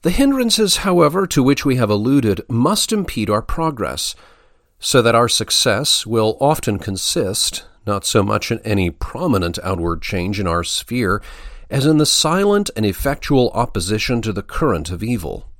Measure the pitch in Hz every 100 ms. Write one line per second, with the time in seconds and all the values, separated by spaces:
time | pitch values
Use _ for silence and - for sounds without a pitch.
0 | 170 180 277 269 240 214 208 - 202 175
1 | 151 180 190 - 131 139 143 127 110 104
2 | 113 143 113 95 - 117 139 202 - 214
3 | 180 - 104 104 - - 160 135 78 71
4 | - - - _ _ _ _ _ - 135
5 | 117 117 117 - 107 - 131 104 151 -
6 | 107 113 107 107 135 156 - 101 - 95
7 | - 175 101 107 - - - _ 110 101
8 | - 113 101 107 - 113 110 101 90 -
9 | - 120 175 101 87 87 90 92 85 85
10 | - 98 90 101 92 85 87 - - 123
11 | 101 101 - - - - - 135 139 156
12 | 147 - 156 175 202 202 202 - 107 -
13 | 139 147 - 139 120 104 120 107 87 107
14 | - 120 110 98 - - 151 87 76 90
15 | 110 120 78 50 - -